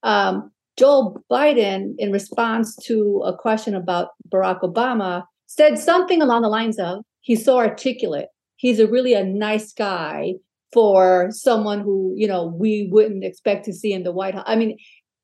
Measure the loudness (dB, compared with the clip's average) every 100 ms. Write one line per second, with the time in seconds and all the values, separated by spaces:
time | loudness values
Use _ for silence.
0 | -2 0 0 -2 -8 _ _ 2 4 4
1 | 2 -4 -4 0 2 2 0 -2 -8 -6
2 | -4 -4 -4 -4 -2 -2 -4 -8 -4 0
3 | 0 -2 -4 -4 -2 -2 -4 -6 -4 -4
4 | -6 -10 -6 -2 -2 -2 -4 -2 -2 -2
5 | -4 -6 -10 _ _ 2 4 4 2 2
6 | 2 2 2 2 2 0 -2 -4 -6 -8
7 | -12 _ -2 0 2 2 2 -2 -6 -4
8 | -4 -6 -8 _ _ _ 0 4 4 4
9 | 2 2 0 -2 -2 -4 -6 -6 -4 -4
10 | -6 -6 -8 -8 _ _ _ 4 6 6
11 | 6 4 2 -2 0 0 0 -4 -2 -2
12 | -2 -2 -2 -2 -4 -4 -2 -2 2 2
13 | 2 0 -10 -6 -4 -2 -6 -8 -6 -4
14 | -6 -6 -6 -6 -4 -2 -2 -4 _ _
15 | _ _